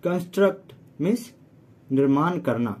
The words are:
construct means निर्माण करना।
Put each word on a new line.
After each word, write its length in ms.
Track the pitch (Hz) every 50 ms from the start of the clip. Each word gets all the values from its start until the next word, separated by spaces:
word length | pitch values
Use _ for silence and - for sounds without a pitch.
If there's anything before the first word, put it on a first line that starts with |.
| -
construct 680 | 175 180 180 175 - - 196 196 196 190 - - - - - - - - -
means 320 | 143 180 226 247 - - - _ - - _ - _ _ - _ _ -
निर्माण 480 | 131 135 139 135 139 143 151 170 180 170
करना। 300 | 175 - 120 113 120 113 98 -